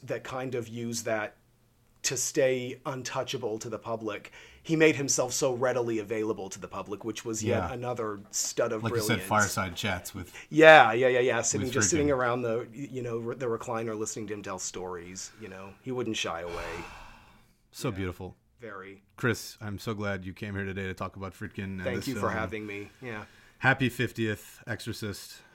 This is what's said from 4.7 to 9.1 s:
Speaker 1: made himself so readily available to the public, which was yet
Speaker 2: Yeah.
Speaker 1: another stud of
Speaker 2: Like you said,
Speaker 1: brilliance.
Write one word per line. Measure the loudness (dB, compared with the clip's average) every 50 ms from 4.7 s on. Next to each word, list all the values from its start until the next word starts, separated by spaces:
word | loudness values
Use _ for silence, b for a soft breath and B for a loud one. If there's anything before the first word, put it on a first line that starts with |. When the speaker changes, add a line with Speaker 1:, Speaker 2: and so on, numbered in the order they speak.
| 6
Speaker 1:
made | 8 8 8 8
himself | 6 0 0 2 2 0 0 0
so | 2 2 2 2
readily | 2 2 2 2 2 2 2 0 -2
available | -2 -2 -2 0 0 0 0 -2 -4 -10
to | -10 -10
the | -12 -10
public, | -8 -8 -6 -6 -8 -6 -6
which | -6 -6 -6 -6
was | -6 -4 -2 0
yet | 2 2 2 0 -2
Speaker 2:
Yeah. | -4
Speaker 1:
another | -4 -4 -4 -4 -2 -4 -4 -6 -8 -10 -8
stud | -4 -4 -4 -2 0 0 0 0 0
of | -2 -2
Speaker 2:
Like | 0 0
you | 0
said, | 2
Speaker 1:
brilliance. | 2